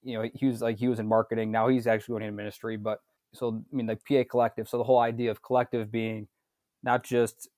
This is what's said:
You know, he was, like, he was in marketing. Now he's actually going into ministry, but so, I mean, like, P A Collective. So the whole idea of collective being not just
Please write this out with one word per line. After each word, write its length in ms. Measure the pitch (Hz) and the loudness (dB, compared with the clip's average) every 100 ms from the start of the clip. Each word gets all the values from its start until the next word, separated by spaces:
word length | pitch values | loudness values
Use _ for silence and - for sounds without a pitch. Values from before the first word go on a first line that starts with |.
You 160 | 131 117 | -8 -6
know, 60 | 113 | -6
he 140 | - 135 | -2 -2
was, 140 | 117 | 0
like, 140 | 117 110 | -2 0
he 100 | 123 | 0
was 100 | 117 | 0
in 80 | 107 | 2
marketing. 440 | 110 110 113 110 | 2 2 0 0
Now 160 | 110 113 | 2 2
he's 180 | 131 113 | 2 2
actually 260 | 110 104 | 0 0
going 100 | 117 | -6
into 140 | 107 104 | -6 -8
ministry, 400 | 104 - 113 110 | -10 -10 -8 -6
but 240 | 107 107 _ _ _ | -4 -6 _ _ _
so, 300 | - 123 113 - | -6 -4 -4 -6
I 40 | 135 | -6
mean, 120 | 113 | -4
like, 160 | 107 - | -4 0
P 120 | 143 | 2
A 80 | 120 | 2
Collective. 440 | 123 117 - 110 | 2 0 -2 -6
So 80 | 120 | -4
the 40 | 120 | 4
whole 140 | 123 | 4
idea 320 | 117 117 120 | 4 0 -2
of 100 | 104 | -4
collective 480 | - 127 120 120 107 | 0 0 0 -2 -2
being 360 | 113 113 110 104 _ _ _ _ _ | -4 -4 -6 -10 _ _ _ _ _
not 200 | 123 123 | 0 0
just 460 | - 123 117 - - | 2 0 0 -2 -20